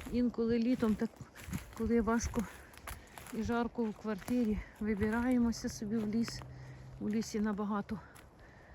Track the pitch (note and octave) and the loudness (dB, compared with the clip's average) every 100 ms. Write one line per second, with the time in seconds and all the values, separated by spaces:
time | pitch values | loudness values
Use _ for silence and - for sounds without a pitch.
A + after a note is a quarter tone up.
0 | - A#3+ B3 - A3+ A#3 A3+ C4 A3+ G3+ | 0 2 2 2 2 4 4 4 4 4
1 | A3+ - - - - - - - A3 A#3 | 0 -4 -16 -14 -8 -8 -8 -4 4 4
2 | G#3+ A#3 - - F#3 - - - - - | 6 2 2 0 -2 -6 -18 -16 -14 -14
3 | - - - A#3+ G#3+ A#3 A#3 - A3 G3+ | -14 -16 -8 -2 0 2 0 0 -2 -2
4 | G#3+ G#3 - B3 A3 G3 - - G#3+ G3+ | -4 -4 0 2 2 0 -4 -4 -2 2
5 | A3 A#3 B3 B3 A#3 A3+ A#3+ - G#3 A3+ | 2 2 4 4 4 2 -4 -4 -2 0
6 | G#3+ A3+ A3+ - - - - - - - | 0 0 0 -4 -10 -12 -14 -14 -14 -6
7 | G#3 A3 G#3 G#3+ G#3+ G3+ G#3 G#3 - F#3+ | 0 0 0 0 0 0 0 -2 -2 -6
8 | - - - - - - - | -8 -18 -20 -20 -20 -20 -20